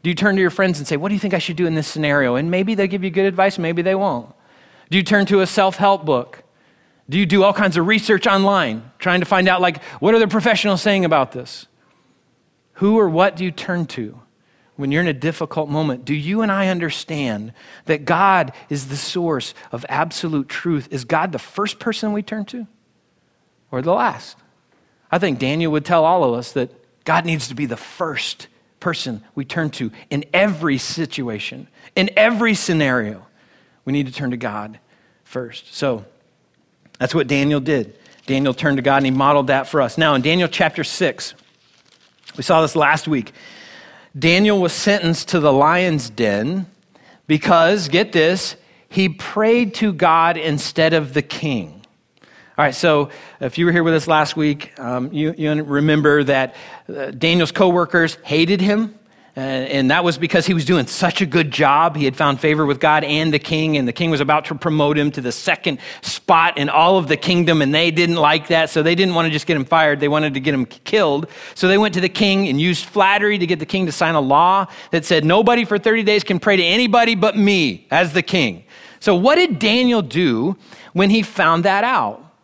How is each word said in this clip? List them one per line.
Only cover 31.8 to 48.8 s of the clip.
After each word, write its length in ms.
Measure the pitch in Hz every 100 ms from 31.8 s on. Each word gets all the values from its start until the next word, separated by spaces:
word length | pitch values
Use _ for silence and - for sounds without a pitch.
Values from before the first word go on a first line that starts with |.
| - -
in 140 | 196 -
every 380 | 220 226 226 202
scenario. 720 | - 165 143 127 107 101 - _ _ _ _ _ -
We 80 |
need 140 | 143 131
to 40 |
turn 200 | 131 139
to 60 | 123
God 420 | 117 104 107 110 _ _ _ _
first. 500 | _ 131 120 - -
So 300 | - 139 113 98 _ _ _ _ _ _ _ _ -
that's 160 | 127 160
what 120 | 135
Daniel 340 | 143 139 147
did. 340 | 135 143 104 - _ - -
Daniel 280 | 135 139
turned 260 | 127 147 139
to 40 |
God 140 | 135 139
and 80 | 135
he 60 |
modeled 360 | 131 139 147 135
that 220 | 135 131
for 100 | 151
us. 180 | 123 -
Now 160 | 156
in 80 | 139
Daniel 280 | 123 175 175
chapter 340 | - 165 175
six, 520 | 151 - 175 - - - _ _ _ _ _ _ _ _ - -
we 60 |
saw 180 | 135 165
this 140 | 156 160
last 320 | 143 156 -
week. 240 | 143 110 - - - - - - - - 143
Daniel 420 | 160 175 214 202
was 140 | 175
sentenced 560 | - - 202 170 165 -
to 100 | 180
the 140 | 147
lion's 560 | 135 147 175 180 156 117
den 560 | 107 113 101 120 190 175 _ _ _ _ _ -
because, 600 | 151 - 170 165 208 160
get 240 | 170 -
this, 460 | 170 156 185 - - _ _